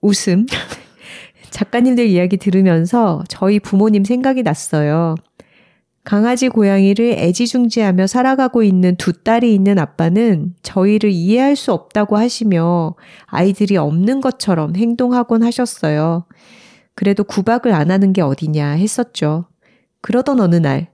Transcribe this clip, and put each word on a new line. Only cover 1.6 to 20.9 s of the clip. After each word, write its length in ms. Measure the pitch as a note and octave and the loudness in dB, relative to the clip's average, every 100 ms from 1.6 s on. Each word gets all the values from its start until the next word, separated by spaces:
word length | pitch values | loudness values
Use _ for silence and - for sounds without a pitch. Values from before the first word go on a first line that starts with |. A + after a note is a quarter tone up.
| G3+ A#3+ B3 B3 A#3 | -6 0 0 2 2
이야기 300 | F3+ F3+ F#3 | 2 0 -2
들으면서 880 | G3+ F#3 F#3+ E3 E3+ B3 A3 D#3 E3+ | 0 2 2 2 2 0 0 -2 -8
저희 300 | - F#3+ G#3 | -4 0 0
부모님 460 | - G3 A3 G#3 | 0 0 2 2
생각이 380 | G3 B3 C4 B3+ | 0 0 0 -2
났어요. 720 | A3+ D#3 - D#3 D3 D#3 E3 D#3+ _ _ - _ _ _ _ _ | -2 -4 -4 -2 0 0 -2 -4 _ _ -20 _ _ _ _ _
강아지, 440 | - G3+ A3+ B3 B3+ | -4 0 0 0 0
고양이를 640 | A3+ G3+ G3 G3 G3+ A#3 A#3 | 2 2 4 2 2 0 0
애지중지하며 880 | E3+ F3 A#3+ B3+ A#3+ A#3 G#3 F#3 F#3+ | 0 0 -2 0 0 0 0 2 0
살아가고 560 | B3 C4 C4 C4 B3 | 0 0 0 0 2
있는 340 | G#3+ F#3 F#3 F3+ | 2 4 2 0
두 160 | - | -4
딸이 400 | E3+ - A#3 A#3+ | -4 0 0 2
있는 240 | G3+ F#3+ G3 | 2 2 2
아빠는 760 | D3+ - E3 F#3 A#3 F3 D#3 F3 | -2 -2 0 2 2 0 -2 -10
저희를 480 | - - F#3+ G#3+ G#3+ | -8 0 2 2 0
이해할 440 | F3+ F3 A3+ C4+ | 0 0 2 2
수 180 | C#4+ - | 0 -2
없다고 440 | F3 - - G#3 G#3 | -4 -4 -4 0 0
하시며 800 | A#3 - A3 F3+ E3+ F3 E3 E3+ - - _ | 0 -2 0 0 2 0 -2 -8 -20 -20 _
아이들이 500 | - F#3 G3 G#3 F#3+ | -2 0 0 0 0
없는 440 | D3 D#3+ G3 C4+ | 0 0 0 0
것처럼 540 | C4 B3 - F3 D3+ F3 | -2 -4 -2 -2 -2 -2
행동하곤 680 | A#3 A#3 B3 B3 A#3+ A3+ | -2 0 0 0 0 0
하셨어요. 840 | A#3 A#3 B3 - D#3 D3+ D#3+ E3+ E3+ _ _ - - _ _ | 0 -2 -6 -4 -2 0 0 -2 -6 _ _ -20 -20 _ _
그래도 300 | - G3 G3+ | -4 -2 -2
구박을 480 | G3+ - F#3+ A#3+ B3 | -2 -2 0 0 0
안 160 | F3+ D3+ | 0 2
하는 220 | F#3+ G3 | 2 2
게 100 | F#3+ | 2
어디냐 480 | D3+ C#3 D#3 D3+ C#3+ | 0 -2 -2 -2 -2
했었죠. 760 | D3 G#3 - A#3+ - D3+ D#3 E3+ _ _ _ _ _ | 0 -2 -2 -6 -2 -2 -2 -6 _ _ _ _ _
그러던 400 | - A#3 C4 C4 | -4 -2 0 0
어느 160 | F#3+ E3+ | 2 2
날 320 | D3+ C3+ E3+ | 2 -2 -6